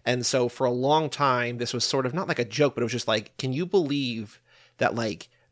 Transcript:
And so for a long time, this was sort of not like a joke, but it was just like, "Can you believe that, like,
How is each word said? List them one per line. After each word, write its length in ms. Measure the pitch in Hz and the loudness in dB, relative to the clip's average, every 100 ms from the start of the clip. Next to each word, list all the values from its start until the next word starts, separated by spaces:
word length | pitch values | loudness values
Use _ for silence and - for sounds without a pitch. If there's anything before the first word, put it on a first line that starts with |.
| 120 | -2
And 200 | 127 117 | 0 0
so 240 | 131 123 | 2 0
for 160 | - 127 | 0 0
a 40 | |
long 380 | 123 135 156 151 | 2 2 2 2
time, 480 | - 139 123 120 120 | 2 2 2 0 -4
this 160 | 117 | -4
was 100 | 123 | -2
sort 220 | - 135 127 | 0 0 0
of 80 | |
not 140 | 160 131 | -2 -2
like 100 | 147 | -2
a 80 | 107 | -2
joke, 300 | 117 143 - | 2 2 2
but 60 | |
it 40 | 117 | -2
was 60 | |
just 160 | 120 - | -2 0
like, 280 | 110 - - | 0 -2 -6
"Can 160 | 131 | -4
you 120 | 131 180 | -4 0
believe 760 | 196 143 143 127 113 104 - _ _ _ - | 2 2 0 -2 -4 -10 -16 _ _ _ -4
that, 160 | - | -2
like, 360 | 117 113 - - _ _ | 0 -4 -6 -12 _ _